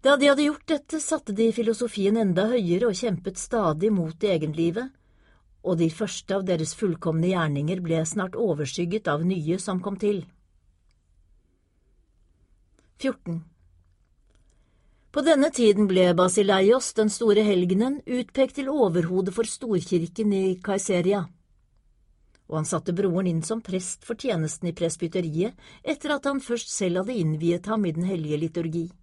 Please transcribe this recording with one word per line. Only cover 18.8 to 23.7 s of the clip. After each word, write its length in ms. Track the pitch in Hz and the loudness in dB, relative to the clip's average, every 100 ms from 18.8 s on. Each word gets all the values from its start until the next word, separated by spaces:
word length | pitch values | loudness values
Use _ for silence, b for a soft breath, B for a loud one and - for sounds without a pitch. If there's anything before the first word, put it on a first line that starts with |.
| 208 170 165 185 190 | 2 2 0 -2 -2
for 160 | 190 226 | -2 -4
storkirken 840 | - 247 190 - 175 170 - 208 196 | -6 -2 -2 0 -2 -2 -2 0 2
i 80 | 190 185 | 0 -2
Kaiseria, 600 | 208 202 196 180 175 202 165 - _ _ _ _ _ _ _ _ _ _ _ | -4 -4 0 0 2 0 -2 -12 _ _ _ _ _ _ _ _ _ _ _
og 120 | 156 | -6
han 80 | 151 | -2
satte 260 | 160 - 175 | -4 -4 -2
broren 320 | 196 175 185 | 0 0 0
inn 120 | 165 | -2
som 200 | 156 220 | -4 -8
prest 420 | - | -6